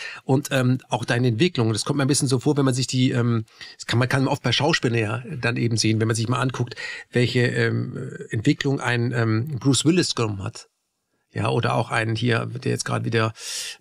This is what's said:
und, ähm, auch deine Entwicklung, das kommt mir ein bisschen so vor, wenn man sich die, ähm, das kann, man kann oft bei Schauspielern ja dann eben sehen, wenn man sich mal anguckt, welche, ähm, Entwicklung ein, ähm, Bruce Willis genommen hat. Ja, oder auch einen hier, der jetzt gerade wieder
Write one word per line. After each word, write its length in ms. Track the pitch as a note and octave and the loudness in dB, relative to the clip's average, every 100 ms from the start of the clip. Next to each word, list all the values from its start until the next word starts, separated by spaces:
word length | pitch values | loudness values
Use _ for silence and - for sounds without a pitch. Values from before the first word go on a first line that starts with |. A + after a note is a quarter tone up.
| - - - | -2 -12 0
und, 240 | C3 - | 0 2
ähm, 280 | C#3 B2+ B2+ - | 0 2 2 0
auch 160 | A#2+ - | -4 0
deine 240 | A#2+ B2+ | 2 2
Entwicklung, 420 | A2 F3 F3 A2+ | 4 2 2 0
das 140 | G#2 - | 0 -2
kommt 100 | D3 | 0
mir 80 | |
ein 60 | C3+ | 2
bisschen 180 | C#3+ C#3 | 2 2
so 120 | B2+ | 2
vor, 180 | D3+ C#3+ | 2 2
wenn 80 | C3+ | 2
man 80 | |
sich 140 | B2+ B2+ | 0 -2
die, 240 | C3 B2+ | 2 2
ähm, 340 | B2 A#2+ A#2 A2 - - - | 2 2 0 -2 -12 -20 -14
das 80 | - | -2
kann, 140 | A#2 | 0
man 100 | B2 | 2
kann 180 | C3+ C3 | 2 2
oft 160 | C#3+ | 0
bei 80 | B2+ | 0
Schauspielern 460 | A2+ C#3+ E3 C3 A#2 | 0 2 2 0 0
ja 240 | G#2+ A2+ B2+ C#3+ | -2 -4 -8 -4
dann 160 | A#2 B2 | -2 0
eben 220 | A#2+ A2 | 0 2
sehen, 240 | A2 A2 | 2 2
wenn 60 | A2+ | 2
man 100 | A2+ | 0
sich 100 | A2 | 0
mal 140 | B2+ | 0
anguckt, 340 | B2+ B2 B2 - - - - | -2 -2 -4 -6 -12 -12 -4
welche, 300 | A#2+ B2 B2+ | 0 2 2
ähm, 540 | A#2+ B2 A#2 A2+ A#2+ - C3 - - | 2 2 0 0 -4 -8 -10 -12 -6
Entwicklung 520 | B2 C#3+ D3 C#3+ C#3 | -2 0 0 0 -2
ein, 320 | B2+ A#2+ A#2+ | 0 0 0
ähm, 440 | B2 A2+ A2 B2 C#3+ | 0 0 0 -2 -2
Bruce 240 | C3+ B2+ C#3+ | 2 2 4
Willis 300 | F3+ - - | 2 2 0
genommen 280 | A2+ G2 | -2 -4
hat. 240 | G2+ - - _ _ _ _ _ _ | -8 -10 -18 _ _ _ _ _ _
Ja, 140 | A2 G#2+ | -6 -2
oder 260 | C3 B2 | 0 0
auch 160 | B2+ - | -2 -2
einen 280 | B2 A2 A2+ | -2 -2 -2
hier, 280 | A#2+ A#2 A#2+ | 0 0 -2
der 280 | A#2+ B2 | -6 -4
jetzt 100 | A#2+ | -4
gerade 220 | - A#2+ A2+ | -2 -4 0
wieder 260 | A#2 A2 - - - - - | 0 0 -2 -10 -10 -10 -6